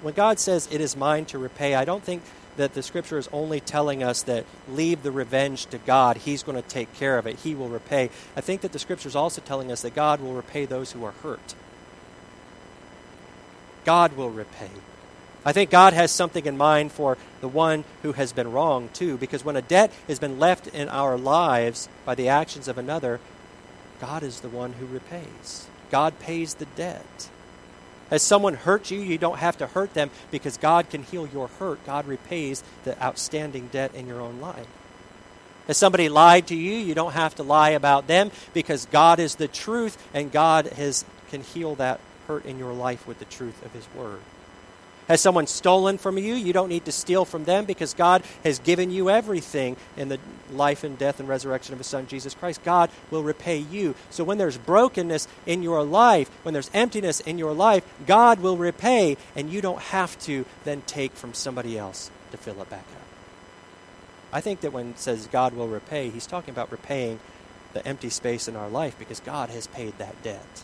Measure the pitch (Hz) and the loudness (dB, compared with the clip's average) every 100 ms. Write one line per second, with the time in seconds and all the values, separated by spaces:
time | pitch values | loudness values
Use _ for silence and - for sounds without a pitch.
0 | 151 151 214 214 - 180 - 151 147 139 | -8 0 2 2 0 0 -2 -4 -4 -2
1 | 143 151 156 135 127 - 143 135 135 196 | 0 0 -2 -8 -10 -4 0 0 0 -4
2 | 190 175 - - - - 139 139 127 175 | -6 -10 -10 -20 -12 -4 -4 -4 -8 -8
3 | 170 156 127 147 156 151 - 147 147 135 | -6 -6 -6 -6 -4 -6 -4 -2 0 0
4 | 127 120 - 117 - - - 135 165 170 | -2 -2 -2 -4 -4 -14 -10 -2 0 0
5 | 139 135 120 135 139 131 - 120 - 131 | -2 -4 -2 0 0 -2 -10 -8 2 6
6 | 123 113 143 143 - 127 - 135 113 - | 6 2 -2 -6 -6 -8 -8 -8 -8 -4
7 | 139 127 110 - 160 143 127 117 - 143 | 0 0 -2 -6 -8 -6 -8 -10 -4 -2
8 | 123 - - - 160 190 190 147 - 180 | -2 -6 -16 -10 -6 -6 -6 -10 -8 -10
9 | 139 143 160 - - 139 127 120 120 147 | -6 -2 -2 -4 -8 -8 -6 -8 -6 -2
10 | 151 147 135 127 - 147 139 131 131 123 | 0 0 -2 -10 -8 -8 -6 -6 -8 -10
11 | 110 - 156 - - - - - - - | -12 -12 -12 -12 -14 -20 -20 -20 -20 -20
12 | - - - - - - - - - - | -20 -20 -20 -20 -20 -20 -20 -20 -20 -20
13 | - - - - - - - - - 170 | -20 -20 -20 -20 -20 -20 -20 -6 4 6
14 | 170 139 123 110 104 - 95 98 - - | 4 2 -8 -8 -12 -14 -16 -16 -20 -20
15 | - - - - 147 165 190 180 190 170 | -20 -20 -20 -6 0 2 6 10 10 10
16 | 170 - 175 175 147 135 151 151 147 - | 4 2 -2 -2 -4 2 4 4 2 -2
17 | 143 127 - - 131 143 160 156 147 - | -2 -2 -6 -12 -4 0 2 0 -4 -8
18 | - 123 131 127 120 123 160 131 120 - | -6 -4 -4 -4 -4 0 2 0 -2 -6
19 | 180 131 131 135 139 143 - 175 214 - | -4 -4 -6 -8 -6 -6 2 4 4 2
20 | - 139 147 131 165 180 - 151 147 135 | -10 -6 -6 2 2 2 -2 -10 -6 -2
21 | 139 123 131 160 170 123 117 117 - - | 0 0 2 2 4 2 0 -4 -12 -12
22 | - 127 127 143 160 147 131 123 127 160 | -6 -2 2 2 2 -6 -10 -8 -6 -4
23 | 131 113 - - - - - - - - | -4 -6 -8 -20 -20 -20 -20 -20 -20 -14
24 | 127 156 143 117 120 120 123 120 127 127 | -10 -8 -10 -10 -12 -10 -10 -10 -12 -12
25 | - 175 151 107 - - - - - 139 | -12 -16 -16 -18 -18 -18 -18 -20 -2 0
26 | 156 156 - 165 160 - - - 175 - | 0 -2 -8 -6 -6 -8 -12 -10 -10 -10
27 | - - - - - - - - - - | -16 -18 -20 -20 -20 -20 -20 -20 -20 -18
28 | - 156 - 202 202 139 165 208 - 196 | -2 0 4 4 4 0 0 0 0 -8
29 | 196 165 170 160 170 - 131 190 196 160 | -4 -2 -2 0 -2 -2 -4 -4 -2 -2
30 | 143 - - 147 147 - 151 170 165 147 | -4 -4 -10 -8 -6 -2 4 4 2 -6
31 | 131 180 151 139 123 - 190 147 - 139 | -10 -10 -8 -8 -8 -6 -6 -6 -6 -6
32 | 143 131 - 175 143 135 - - - - | -4 -8 -8 -6 -6 -8 -12 -14 -10 -4
33 | 127 - - 151 151 131 123 135 135 135 | -4 -4 -6 -6 -8 -10 -8 -6 -6 -6
34 | 123 120 120 120 160 147 117 - - - | -12 -10 -12 -12 -14 -14 -16 -20 -20 -20
35 | - - - - - - - 147 196 185 | -20 -20 -20 -20 -20 -14 -4 4 6 6
36 | 160 151 170 175 175 170 175 220 196 156 | 4 10 10 10 6 -2 -2 -2 -2 -2
37 | 165 147 160 - 139 151 151 151 143 139 | -2 0 -2 -2 2 6 6 4 4 4
38 | 139 175 202 - - 175 - 143 - 151 | 4 4 2 -2 -8 -4 -2 -4 2 6
39 | 165 170 160 - 151 - - 233 220 - | 8 8 4 -2 -6 -6 -6 -4 -4 -6
40 | - 147 147 147 160 160 147 123 143 131 | -10 -6 -2 4 6 4 2 -4 -4 -4
41 | - - - 143 131 170 165 139 127 120 | -6 -14 -12 -12 -10 -8 -6 -2 -2 -2
42 | - - - 151 - 131 127 123 127 120 | -8 -18 -10 -8 -8 -10 -8 -6 -6 -6
43 | - 117 104 - 120 - - 120 - 135 | -10 -16 -16 -12 -12 -12 -16 -18 -18 -14
44 | 117 98 - - - - - - - - | -14 -14 -18 -20 -20 -20 -20 -20 -20 -8
45 | - 165 196 180 147 - 180 185 190 196 | 2 4 4 4 0 0 4 4 4 0
46 | 196 190 208 247 185 180 185 170 160 - | -2 -4 -2 -4 0 0 0 -2 -6 -6
47 | - 185 175 165 156 190 202 185 151 - | -2 0 0 -2 0 0 0 -4 -6 2
48 | 175 185 - - 160 131 - 175 185 185 | 4 4 2 -6 -2 0 2 2 2 0
49 | 185 214 214 180 - 147 127 127 - - | 4 4 2 -4 -4 -4 -4 -6 -12 -10
50 | 135 135 - - - 135 143 143 151 131 | -8 -8 -10 -20 -10 0 0 0 -4 -4
51 | 139 139 135 131 135 131 - 127 123 139 | -4 -4 -4 -6 -4 -6 -8 -14 -8 -8
52 | 131 135 131 - 180 156 170 175 170 - | -8 -10 -12 -10 -8 -6 2 4 4 0
53 | - 160 151 151 175 160 151 196 180 123 | -10 -6 -4 -4 -4 -4 -4 -4 -4 -4
54 | - - 170 208 180 123 120 190 254 - | -10 -6 -2 0 0 -2 2 6 6 2
55 | 170 156 - - - 180 170 160 147 185 | -2 -4 -6 -10 -4 -2 0 0 2 6
56 | 240 190 135 - 170 151 135 202 240 214 | 8 6 2 -6 -6 -6 -2 0 0 0
57 | 190 147 - 170 156 151 214 196 - - | -2 -4 -4 -6 -4 2 4 4 2 -6
58 | 143 202 240 220 180 180 175 - 226 247 | 4 8 8 8 4 0 0 0 2 4
59 | 175 139 - - 147 196 190 180 - 190 | 4 0 -6 -8 -6 -4 -4 -6 -4 -2
60 | 180 - - 139 123 - 151 143 - 143 | -2 -4 -8 -6 -6 -10 -8 -8 -8 -6
61 | 135 - 123 113 139 123 120 113 98 95 | -6 -8 -14 -10 -8 -6 -6 -8 -8 -12
62 | - - - - - 98 95 98 - - | -16 -18 -20 -16 -14 -14 -14 -16 -18 -20
63 | - - - - - - - - - - | -20 -20 -20 -20 -20 -20 -20 -20 -20 -20
64 | - - - 143 208 190 151 131 120 117 | -20 -20 -10 -6 -6 -6 -6 -8 -10 -10
65 | - 113 107 127 127 120 117 107 - 151 | -6 -6 -4 0 0 0 -6 -8 -8 -8
66 | 123 113 - 180 165 123 117 117 - 139 | -8 -10 -10 -12 -10 -10 -10 -10 -8 -6
67 | 120 113 - - - - - - - 135 | -6 -8 -14 -20 -20 -20 -14 -10 -10 -10
68 | 120 - 123 120 117 113 104 120 156 - | -8 -8 -6 -6 -8 -10 -8 -6 -6 -8
69 | 110 110 - 147 117 117 - - 113 - | -16 -16 -12 -8 -8 -10 -14 -12 -12 -12
70 | 98 98 113 98 - - | -14 -12 -12 -12 -16 -20